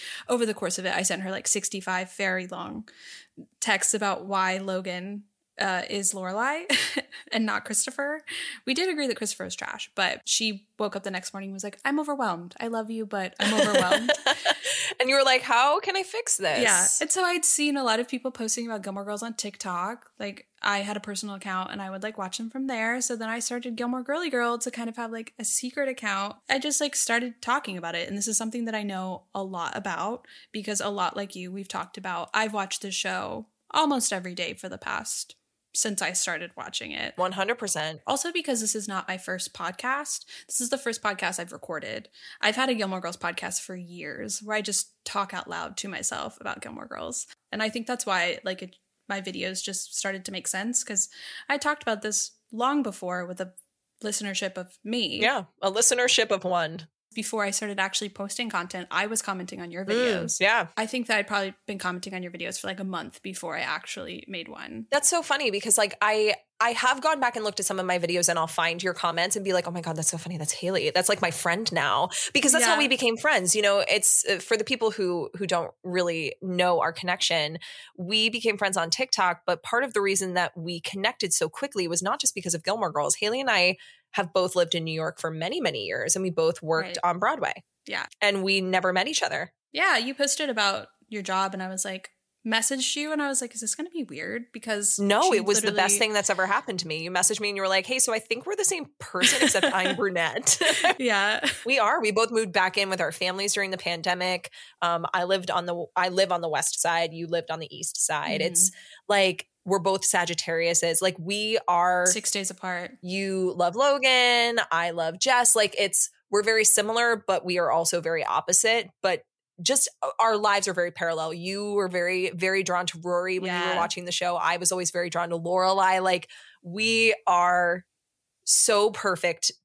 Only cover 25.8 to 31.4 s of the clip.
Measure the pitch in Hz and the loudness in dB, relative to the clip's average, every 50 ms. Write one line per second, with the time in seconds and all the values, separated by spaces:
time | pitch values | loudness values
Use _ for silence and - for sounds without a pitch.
25.8 | 277 262 254 254 226 208 196 196 196 208 - - _ - 269 269 262 302 277 - | -4 -4 -4 -4 -2 -2 0 0 -2 -4 -6 -10 _ 0 0 0 0 0 0 0
26.8 | 302 285 - - - - 233 233 247 247 233 - - 233 254 294 - 220 190 180 | 0 0 0 0 0 2 2 0 0 -2 -8 -8 -2 0 0 0 0 -4 -6 -6
27.8 | 170 170 170 170 - - 196 202 202 226 214 - 226 220 226 240 233 226 220 214 | -6 -4 -4 -4 -4 -4 -4 -4 -2 0 0 0 0 -2 -4 -4 -4 -4 -4 -4
28.8 | 208 202 190 185 185 185 180 - - _ - 202 196 190 190 175 165 - - - | -4 -4 -4 -4 -6 -6 -8 -8 -12 _ -8 -8 -6 -6 -6 -4 -4 -4 -4 -4
29.8 | 190 196 180 170 170 208 240 247 _ - - - - _ - 214 202 - 208 202 | -4 -4 -4 -2 -2 -4 -4 -6 _ -18 -20 -20 -20 _ -12 -10 -6 -4 -2 -2
30.8 | - 208 202 196 180 - - 196 202 190 - 185 | -2 -2 -2 -2 -2 -2 -2 -4 -8 -8 -8 -10